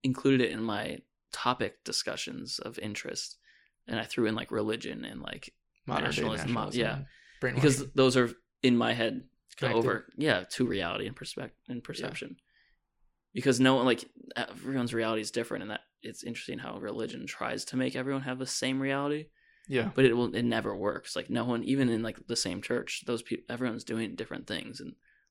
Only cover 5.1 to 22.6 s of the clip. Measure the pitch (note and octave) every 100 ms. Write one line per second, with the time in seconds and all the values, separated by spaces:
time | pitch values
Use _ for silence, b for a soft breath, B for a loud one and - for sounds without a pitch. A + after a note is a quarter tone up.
5.1 | - - - - - _ _ - - -
6.1 | - A#2 A2 A#2+ A#2 G2+ A#2 A2+ C3+ C#3
7.1 | b b b B2+ B2+ D3 C3+ C3 - C3
8.1 | B2+ A#2+ - _ _ C3 A#2+ A#2 A#2 A#2
9.1 | - - _ _ - C3 A2+ A2+ A2 -
10.1 | - D3+ G2+ F#2 - B2 G2 E2+ G#2 G2+
11.1 | C3 B2 - - - - B3 - - -
12.1 | - - - _ _ _ _ _ _ _
13.1 | _ _ - C3+ A#2+ C3 C3 B2+ C#3+ -
14.1 | - - - - - - C3+ A#2+ A#2 A2+
15.1 | A2 G#2+ - A#2 A2 G2+ G#2+ - _ -
16.1 | - A#3 A3+ - - - - - - -
17.1 | - - - - - - B2+ B2+ B2+ C3
18.1 | C3+ C3 B2+ B2+ - B2+ C3 C3+ C#3 C#3+
19.1 | D3+ D3+ b b b - B2+ A2+ - C3
20.1 | A#2+ A#2+ G#2+ A#2+ A2+ G#2 G2 G2+ - -
21.1 | - - A#2+ A#2+ A#2 A2+ C3+ B2+ A2+ A2+
22.1 | - - A#2+ - F2+